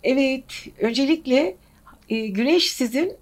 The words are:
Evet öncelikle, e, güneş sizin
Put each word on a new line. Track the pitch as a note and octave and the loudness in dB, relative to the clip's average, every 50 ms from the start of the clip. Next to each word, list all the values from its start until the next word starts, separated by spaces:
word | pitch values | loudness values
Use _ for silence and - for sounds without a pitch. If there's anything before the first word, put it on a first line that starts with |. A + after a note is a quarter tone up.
Evet | - - C4 C4+ C4+ C4 C4 C4+ C4 - - - - - - - | 0 0 2 2 2 0 0 -4 -8 -14 -18 -16 -16 -18 -8 -4
öncelikle, | - A3+ A#3 A#3 C#4 C4+ D#4+ D#4+ - C4 B3+ C4+ D#4 F#4 F#4+ _ _ _ _ _ _ - - _ _ _ | -4 -2 0 0 2 2 2 0 0 0 2 2 2 0 -4 _ _ _ _ _ _ -20 -20 _ _ _
e, | A3 A3+ A3 | -4 -4 -4
güneş | A3 F#3+ G3 A#3 C#4 E4 F4+ - - | -4 -2 -2 2 2 4 2 2 0
sizin | - - C4 A#3 A#3 C4+ E4 G4 G4+ - | -2 -2 -4 -2 0 0 -2 -2 -4 -10